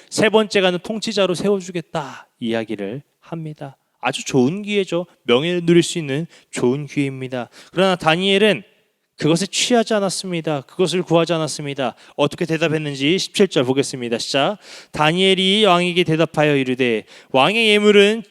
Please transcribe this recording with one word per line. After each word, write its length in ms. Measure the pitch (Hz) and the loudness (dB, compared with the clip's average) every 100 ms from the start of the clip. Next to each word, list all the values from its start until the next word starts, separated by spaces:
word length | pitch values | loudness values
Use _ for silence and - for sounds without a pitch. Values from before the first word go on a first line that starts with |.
| - | -12
세 200 | - 214 | -2 2
번째 320 | 208 214 208 | 2 2 0
가는 180 | 185 180 | 0 -2
통치자로 560 | - 220 208 202 185 180 | -6 -8 -6 -2 0 0
세워주겠다 920 | 196 202 180 175 160 165 139 - - _ | 0 -2 -4 -10 -8 -8 -8 -14 -20 _
이야기를 640 | 117 117 110 104 98 123 - _ | -4 -4 -4 -6 -8 -10 -14 _
합니다. 580 | - 165 156 151 139 - _ _ | -14 -12 -12 -12 -16 -18 _ _
아주 200 | 123 127 - | -4 -4 -2
좋은 360 | 139 123 190 | 2 2 0
기회죠. 460 | 208 208 190 170 180 _ | -4 -2 -2 -4 -6 _
명예를 420 | - 120 165 180 170 | 0 2 2 -2 2
누릴 160 | 170 | 4
수 160 | 160 175 | 2 -4
있는 300 | 151 135 165 - _ | -4 -6 -6 -12 _
좋은 340 | - 123 135 143 | -2 0 0 -4
기회입니다. 640 | - 139 135 131 127 117 - - | -4 -4 -4 -10 -8 -10 -14 -10
그러나 240 | - 190 180 | 0 0 2
다니엘은 680 | 160 165 196 196 214 147 - _ _ _ _ _ | 2 2 2 4 4 2 -4 _ _ _ _ _
그것에 300 | 151 165 190 | 0 0 0
취하지 480 | - - 240 226 | -4 0 2 2
않았습니다. 680 | 220 196 - 190 175 160 147 | -2 -2 -6 -6 -6 -4 -6
그것을 420 | 131 - 175 175 | -6 -2 -2 0
구하지 300 | 170 165 165 | 0 2 2
않았습니다. 640 | 165 156 - 147 139 127 - - - | -2 -4 -6 -8 -4 -6 -6 -16 -2
어떻게 280 | 190 - 175 | -2 0 -4
대답했는지 720 | 160 160 156 151 139 139 185 | -2 0 -2 -4 -4 0 0
십칠 300 | - - 190 | -2 0 2
절 160 | - | 2
보겠습니다. 540 | 127 131 123 135 120 117 | 0 0 -2 -6 -6 -6
시작. 400 | - 143 151 208 - - - | -2 0 0 -2 -12 -20 -16
다니엘이 720 | - 151 175 190 185 190 202 208 | 0 0 2 2 2 2 2 4
왕에게 380 | 175 180 175 | 4 2 0
대답하여 540 | 165 160 165 - 151 143 | 0 0 0 0 0 2
이르되, 480 | 127 127 127 110 - - - | 0 0 0 -2 -6 -20 -2
"왕의 380 | 131 143 220 220 | 2 2 2 4
예물은 540 | 208 208 208 202 226 - | 4 6 6 6 2 -6